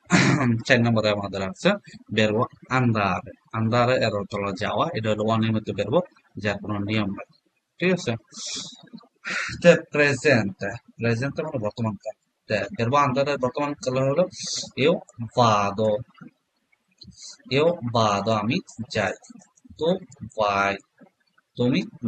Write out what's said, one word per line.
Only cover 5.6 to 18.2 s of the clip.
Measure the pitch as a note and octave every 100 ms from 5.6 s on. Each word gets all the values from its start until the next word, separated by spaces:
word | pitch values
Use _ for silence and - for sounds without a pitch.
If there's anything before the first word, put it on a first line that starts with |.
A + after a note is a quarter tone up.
| G#2+
verbo, | G2+ G2+ D#3+ F3+ _ _ -
যার | G#2 G2
কোনো | - G#2
নিয়ম | G2+ A2 G2
নেই। | G2 - _ _ _ _ -
ঠিক | F3+
আছে? | F3+ - A2+ - - - - - - - - - _ - - - A#2+
তে | F3 D#3+ -
প্রেজেন্ট, | D3 C#3+ B2 D3+ A#2+ G2 - G2+ A2 - -
প্রেজেন্ট | A#2 A#2 C#3 D3
মানে | D#3 C#3
বর্তমান | G#2 - A2
কাল। | G2+ G#2+ - _ _ -
তে | G#2 G2+ G#2
verbo | A#2 C#3+ C#3
andare | B2+ C#3
এর | C3+
বর্তমান | B2 D3 C#3+
কাল | D3 B2+ B2+
হলো | C3+ D3 F3+ - - - - -
io | D3 G3+ - - A2+ -
vado, | A#2 G#2 G2+ G2 G#2+ G#2 - _ - _ _ _ _ _ _ _ - - - - -
io | C3 E3 F3 A#2+
vado, | A2+ A2 G2+